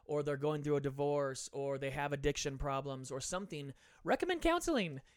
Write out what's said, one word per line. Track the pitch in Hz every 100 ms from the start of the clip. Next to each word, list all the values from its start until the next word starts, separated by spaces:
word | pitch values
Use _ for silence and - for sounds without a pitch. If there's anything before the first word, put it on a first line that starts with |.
| -
or | 147
they're | 147 139
going | 147 151
through | 147 143
a |
divorce, | 139 135 143 147 139 131 -
or | 139 139 135
they | 139
have | 143 143
addiction | 143 143 147 147 135
problems | 143 135 139 131 127
or | 135
something, | - 185 202 151 143 - - -
recommend | 165 262 349 339
counseling. | 330 339 349 277 175 135 -